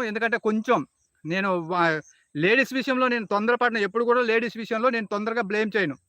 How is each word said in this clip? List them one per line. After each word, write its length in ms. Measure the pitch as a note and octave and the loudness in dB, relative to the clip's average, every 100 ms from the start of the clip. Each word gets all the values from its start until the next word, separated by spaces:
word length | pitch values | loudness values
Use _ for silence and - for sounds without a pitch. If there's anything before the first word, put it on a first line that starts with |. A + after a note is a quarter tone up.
ఎందుకంటే 360 | A#3 G#3+ A3+ A3+ | -4 -2 -2 0
కొంచెం 420 | G#3+ G#3+ A3 G#3+ B2 _ _ _ | 0 -2 2 0 0 _ _ _
నేను 260 | D3 F#3 G3 F3+ | -6 -2 0 -2
వా-, 360 | E3 F3+ E3+ D#3 - _ _ | -2 0 2 0 -6 _ _
లేడీస్ 380 | C#3+ E3+ B3+ C4+ | -2 2 4 2
విషయంలో 320 | C4 C4 B3+ B3+ | -2 -2 0 0
నేను 180 | A#3+ G3 | 0 -2
తొందరపాటున 520 | G3+ A3 A#3+ B3 A3 | 0 2 2 2 0
ఎప్పుడు 260 | G3 A3+ | -2 0
కూడా 180 | A#3+ A#3+ | 2 2
లేడీస్ 340 | A#3+ A3+ A#3 A3 | 2 0 0 -6
విషయంలో 320 | G#3+ A3 B3 | -6 0 0
నేను 160 | A#3 G#3 | 0 -4
తొందరగా 360 | G#3 G#3+ A3+ | -4 -2 -4
బ్లేమ్ 280 | G3 G#3 A3 | -2 -2 0
చేయను. 260 | G#3+ E3+ C3 | 0 -2 -4